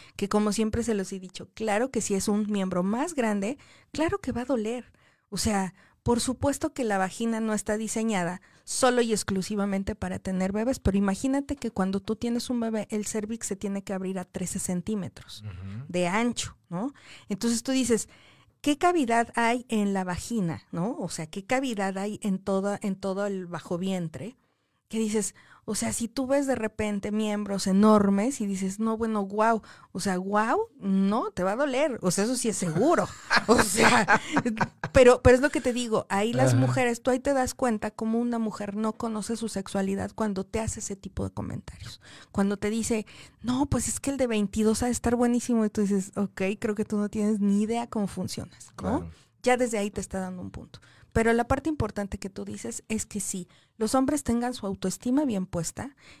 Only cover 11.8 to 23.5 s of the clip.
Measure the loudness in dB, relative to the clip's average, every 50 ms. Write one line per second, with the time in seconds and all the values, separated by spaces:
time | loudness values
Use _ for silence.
11.8 | -2 0 -2 -4 -4 -6 -6 -4 -4 -4 -4 -4 -4 -4 -4 -2 -2 -2 -4 -4
12.8 | -4 -4 -4 -6 -4 -4 -4 -6 -6 -6 -8 -8 -6 -8 -6 -6 -6 -6 -6 -6
13.8 | -6 -6 -6 -6 -4 -4 -6 -6 -8 -8 -8 -6 -6 -6 -6 -6 -4 -2 -2 -2
14.8 | -2 -2 -4 -4 -4 -6 -10 -14 -18 -18 -16 -14 -12 -12 -12 -12 -10 -10 -10 -10
15.8 | -8 -4 -2 0 0 2 2 2 0 0 0 -2 -6 -8 -10 _ _ -8 -6 -6
16.8 | -6 -6 -8 -12 -20 -20 -20 -16 -10 -8 -6 -2 0 0 0 0 0 0 0 2
17.8 | 2 2 2 0 0 -4 -14 -20 -20 -20 -20 _ _ _ _ _ 0 0 2 4
18.8 | 4 4 4 4 2 2 4 2 2 0 0 0 2 2 2 0 -2 -2 0 2
19.8 | 2 2 0 0 -2 -2 -4 -6 -4 -4 -2 0 0 0 -2 -4 -8 _ -4 -2
20.8 | -2 -2 -2 -4 -6 -6 -6 -8 -10 -8 -10 -8 -4 -2 0 0 0 0 -2 -2
21.8 | -2 -2 -2 -4 -4 -6 -6 -4 -2 -2 -2 -2 -2 0 0 0 0 -2 -2 -4
22.8 | -4 -4 -4 -4 -4 -4 -4 -2 -2 -4 -4 -6 -6 -8